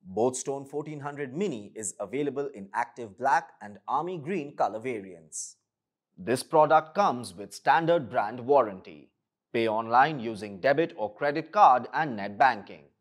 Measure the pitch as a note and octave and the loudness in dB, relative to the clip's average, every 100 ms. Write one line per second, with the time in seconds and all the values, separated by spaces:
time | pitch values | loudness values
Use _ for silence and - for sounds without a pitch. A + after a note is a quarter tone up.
0 | F#2 F#2+ A#2+ B2+ - C#3 C#3 D3 D3+ D3+ | -8 0 0 0 -8 -8 -8 -10 -10 -10
1 | C#3 C#3+ C#3 C3+ G3+ B2 G2+ G#2 G#2 - | -10 -8 -8 -4 -4 -4 -12 -12 -12 -8
2 | G#2 B2 D3 C3 C#3+ G#2 G2 A2 A#2+ - | -8 -4 -4 -4 -8 -8 -10 -6 -6 -8
3 | A#2 G2 B2+ D3+ E3+ _ G#2 G2+ - B2+ | -14 -4 0 0 0 _ -18 -16 -4 -4
4 | E3 F#3 C#3 G3 C#3+ - B2 G#2+ A#2+ A2+ | -2 -8 -6 -6 -6 -2 -2 -2 -6 -8
5 | F#2+ E2+ D#2+ - - - _ _ _ _ | -10 -18 -16 -14 -14 -16 _ _ _ _
6 | _ _ F#2 B2+ - D#3+ D3+ D#3 D#3 - | _ _ -4 -2 2 4 6 6 2 0
7 | G3+ B2 A2 F2+ G2+ - - D3 E3 E3+ | 0 0 -8 -12 -16 -8 2 2 4 0
8 | B2 B2 G#2 B2 A#2+ C#3+ A2+ F#2+ - D#2 | 2 -2 -2 -4 4 4 4 -2 -16 -20
9 | C#2 _ _ _ _ A#2+ A2+ A2 A2+ A#2+ | -20 _ _ _ _ -2 0 0 2 4
10 | C#3+ D3+ A2+ A2 G#2 G2 G#2+ C#3+ E3 E3 | 4 2 -6 -8 -10 -2 0 2 0 -2
11 | G#2+ - D3 D3 D#3+ G#3+ F#3+ B2+ A#2 C#3 | -8 -2 -2 -2 -4 6 8 8 2 -4
12 | D#3 A2 G2+ G2+ C3+ A2+ F#2 F2 D2 _ | -4 -4 -8 2 2 2 -8 -20 -20 _